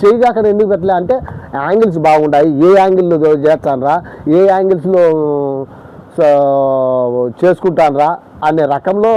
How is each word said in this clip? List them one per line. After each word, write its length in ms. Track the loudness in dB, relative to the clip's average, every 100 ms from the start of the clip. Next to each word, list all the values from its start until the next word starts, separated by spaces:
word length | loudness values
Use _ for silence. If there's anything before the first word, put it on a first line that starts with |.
చేయగాక 360 | 0 2 0 0 0
ఎందుకు 160 | 0 0
పెట్టలే 220 | -2 -2
అంటే 200 | -2 -2 -4 -6 -16 -12 -8
యాంగిల్స్ 380 | -2 0 0 0 2
బాగుండాయి, 420 | 2 2 2 2 2 4
ఏ 40 | 4
యాంగిల్లో 360 | 4 2 0 0
దో-, 160 | 0 2 0
చేస్తానరా, 480 | 0 -2 -4 -2 -2 -4 -12 -2 2
ఏ 40 | 2
యాంగిల్స్లో 520 | 2 0 -2 0 2 2 2 -2 -2 -4 -6 -10 -16 -20 -20 -14 -2
స-, 1160 | 2 2 2 0 0 0 -2 -2 -2 -2 -6 -2
చేసుకుంటానరా 720 | -2 0 -2 0 0 2 -2 -2 -10 -6 -4
అనే 160 | 0 0
రకంలో 380 | -2 -4 -2 0